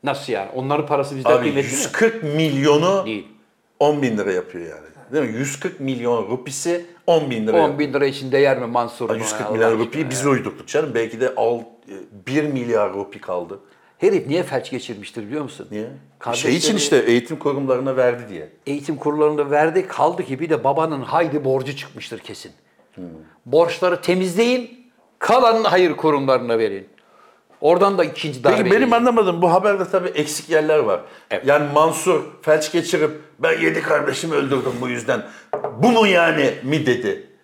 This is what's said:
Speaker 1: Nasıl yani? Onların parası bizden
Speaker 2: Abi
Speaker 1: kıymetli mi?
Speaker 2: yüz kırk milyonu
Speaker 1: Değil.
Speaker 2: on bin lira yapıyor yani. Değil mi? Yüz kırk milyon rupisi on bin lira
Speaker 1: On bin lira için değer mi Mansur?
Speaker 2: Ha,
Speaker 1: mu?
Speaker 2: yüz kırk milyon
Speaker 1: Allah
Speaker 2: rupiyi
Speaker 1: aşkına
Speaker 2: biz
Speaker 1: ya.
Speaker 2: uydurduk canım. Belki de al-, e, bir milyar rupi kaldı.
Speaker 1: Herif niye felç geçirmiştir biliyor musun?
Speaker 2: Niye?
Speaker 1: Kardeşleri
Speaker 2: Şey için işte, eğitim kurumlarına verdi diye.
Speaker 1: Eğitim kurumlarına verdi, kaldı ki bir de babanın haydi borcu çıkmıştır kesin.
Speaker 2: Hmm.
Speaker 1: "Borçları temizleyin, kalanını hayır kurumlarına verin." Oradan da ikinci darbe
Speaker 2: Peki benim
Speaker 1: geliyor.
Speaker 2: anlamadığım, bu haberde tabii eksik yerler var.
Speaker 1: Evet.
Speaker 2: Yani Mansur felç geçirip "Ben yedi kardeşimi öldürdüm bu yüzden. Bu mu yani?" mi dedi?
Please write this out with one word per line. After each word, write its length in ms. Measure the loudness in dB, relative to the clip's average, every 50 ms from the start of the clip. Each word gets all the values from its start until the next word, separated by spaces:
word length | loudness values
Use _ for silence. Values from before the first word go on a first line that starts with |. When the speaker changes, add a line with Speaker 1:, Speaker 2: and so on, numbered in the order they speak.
| -4
Speaker 1:
Nasıl 280 | -4 -6 -4 -4 -4 -4
yani? 180 | -4 -4 -6 -8
Onların 320 | -8 -4 -2 -2 -2 0
parası 300 | 0 0 -2 -2 -2 -4
bizden 140 | -4 2 4
Speaker 2:
Abi 100 | 4 4
Speaker 1:
kıymetli 260 | 4 0 0 0 -2 -2
mi? 40 | -2
Speaker 2:
yüz 200 | -4 -6 -4 0
kırk 300 | 2 2 2 2 -2 -6
milyonu 800 | -4 0 0 0 2 2 2 4 4 4 4 4 2 0 0 -2
Speaker 1:
Değil. 220 | -4 -6 -8 -10 -12 -20 _ _ _ _ _ _ _ _ _
Speaker 2:
on 220 | 2 2 2 2 0
bin 160 | 0 0 0
lira 140 | 0 0 0
yapıyor 340 | -2 -2 -6 -10 -12 -12
yani. 200 | -12 -14 -16 -20 -20 -20 -20 -18 -4 -2
Değil 200 | -2 -2 -2 -2
mi? 60 | -4
Yüz 220 | -6 -6 -6 -6
kırk 200 | -8 -8 -8 -6
milyon 500 | -6 -6 -4 -2 -2 0 0 0 -2 -4
rupisi 560 | -6 -6 -6 -8 -10 -6 -4 -2 -2 -2 -4 -10 -20 -8 _
on 240 | 2 2 2 2 0
bin 160 | -4 -4 -2
lira 100 | 2 4 4 4
Speaker 1:
On 160 | 2 2 -2
bin 140 | -4 -2 0
lira 140 | 0 0
için 260 | 0 -2 -4 -8 -2 2
değer 260 | 4 4 4 2 0
mi 80 | -2
Mansur? 420 | -2 -2 -2 -2 -2 -4 -8 -4 -4
Speaker 2:
Ha, 60 | -4
Speaker 1:
mu? 40 | -4
Speaker 2:
yüz 120 | -4 -4 -4
kırk 140 | -6 -4 -4
milyon 180 | 0 2 2 2
Speaker 1:
Allah 60 | 4 2
Speaker 2:
rupiyi 260 | 0 -2 -2 -4 -4
Speaker 1:
aşkına 60 | -4
Speaker 2:
biz 140 | -4 -2 0
Speaker 1:
ya. 60 | 2
Speaker 2:
uydurduk 360 | 0 2 0 -4 -10 -10 -16 -4
canım. 220 | -2 -2 -2 0 -2
Belki 260 | -2 -2 -2 -2 -2
de 140 | -2 -2 0
al-, 220 | 0 0 0 0 -2 -6 -14 -20 _ _ -20
e, 60 | -18 -18 -18 -18 -20 -18 -10
bir 160 | -4 -2 -2 -2
milyar 480 | -2 -4 -4 -4 -2 0 0 0 0 -2
rupi 280 | -6 -8 -8 -10 -18
kaldı. 380 | -10 -6 -6 -6 -6 -8 -14 -16 _ _ _ _ _ _ _ _
Speaker 1:
Herif 280 | 0 2 2 0 -2
niye 160 | -2 -2 -2 -2
felç 280 | -2 -4 -6 -6 -6
geçirmiştir 560 | -10 -10 -10 -10 -14 -14 -14 -14 -14 -14 -12
biliyor 160 | -10 -10 -10 -10
musun? 260 | -10 -12 -16 -16 -12
Speaker 2:
Niye? 180 | -10 -10 -10 -10 -12 -18 -20 _ _ _
Speaker 1:
Kardeşleri 340 | -8 -6 -4 -2 0 0 0
Speaker 2:
Şey 60 | 0
için 180 | 0 0 0
işte, 200 | 0 0 4 4
eğitim 420 | 4 4 4 2 2 2 -2 -12 -6
kurumlarına 580 | -4 -4 -4 -2 -2 -2 -2 -2 0 -2 0
verdi 260 | 2 2 2 0 -2 -8 -12
diye. 200 | -12 -12 -14 -14 _ _ _
Speaker 1:
Eğitim 300 | -8 -8 -6 -6 -6 -8
kurumlarına 540 | -4 -2 -2 0 2 2 2 2 0 -2 0
verdi, 380 | 2 2 2 2 2 0 -2 -2
kaldı 340 | -2 0 0 0 0 -2 -6
ki 160 | -8 -6 -8
bir 100 | -2 -2
de 140 | -2 0 2
babanın 380 | 0 0 2 0 -2 -2 -6 -6
haydi 420 | -2 0 0 0 0 -2 -2 -2
borcu 320 | 0 0 0 -2 -4 -10
çıkmıştır 420 | -12 -12 -16 -16 -16 -14 -14 -14 -14
kesin. 340 | -14 -16 -18 -16 -16 -20 -20 _ _ _ _ _ _ _ _
Speaker 2:
Hmm. 100 | -16 -16 -14 -16 -18 -20 -20 _ _ _
Speaker 1:
"Borçları 540 | 0 2 2 2 2 0 0 0 0 0 0
temizleyin, 880 | 0 0 0 0 0 -2 0 0 2 2 2 0 -2 -6 -16 -20 _ _ _ _ _ _ _ _
kalanını 500 | 0 2 4 4 6 4 4 4 2 2
hayır 280 | 4 4 4 4 2
kurumlarına 640 | 0 0 0 2 2 2 2 2 2 2 0 0 0
verin." 300 | 0 0 -2 -4 -12 -14 _ _ _ _ _ _ _ _ _ _ _ _ _ _
Oradan 380 | 2 4 4 6 6 4 4 2
da 60 | 0
ikinci 400 | 0 0 -6 -8 -8 -8 0 2
darbe 120 | 4 4
Speaker 2:
Peki 140 | 4 4 4
benim 100 | 4 4
Speaker 1:
geliyor. 160 | 4 4 4 4
Speaker 2:
anlamadığım, 440 | 4 4 4 4 4 2 2 2 4
bu 100 | 4 4
haberde 320 | 6 4 4 2 2 0 0
tabii 180 | 0 -2 -2 0
eksik 420 | -2 -2 -4 -4 -4 -10 -6 0
yerler 280 | 2 2 4 4 4 4
var. 220 | 4 2 0 -2 -2 -8 -20 -20 -10 _
Speaker 1:
Evet. 160 | -6 -2 2
Speaker 2:
Yani 260 | 4 4 4 4 2 2
Mansur 480 | 4 4 4 2 0 0 2 2 2 0 -4 -14 -10 0
felç 300 | 2 2 2 2 0 -2
geçirip 380 | -2 -2 0 0 0 0 0 -2 -6 -16 -20 _ _
"Ben 220 | 0 0 0 2
yedi 220 | 0 0 0 0 0
kardeşimi 520 | 0 0 0 2 0 -4 -4 -4 -2 -2
öldürdüm 380 | 0 0 0 0 -2 -2 -2 -4 -4
bu 80 | -6 -4
yüzden. 340 | -6 -6 -2 -2 -2 -4 -4 -10 -16 -20 -14 _ -10 -8 -8 -8 -4 2 4
Bu 100 | 4 6
mu 140 | 6 4
yani?" 480 | 4 4 4 4 4 2 2 2 0 0 -2 -4
mi 240 | -2 -2 0 2
dedi? 400 | 2 0 0 0 -4 -4 -4 -8 -20 _ _